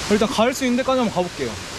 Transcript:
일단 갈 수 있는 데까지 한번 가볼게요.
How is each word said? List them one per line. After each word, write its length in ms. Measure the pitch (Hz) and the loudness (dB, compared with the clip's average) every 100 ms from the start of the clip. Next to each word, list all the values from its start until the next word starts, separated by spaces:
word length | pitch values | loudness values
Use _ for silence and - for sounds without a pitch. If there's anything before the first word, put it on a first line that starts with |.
| - | 0
일단 180 | 208 214 | 2 2
갈 260 | - 233 | 2 2
수 100 | 277 | 2
있는 120 | 254 247 | 0 0
데까지 220 | 262 262 | 2 2
한번 140 | 226 | 2
가볼게요. 360 | 175 175 - 123 98 - | 0 -2 -4 -6 -6 -10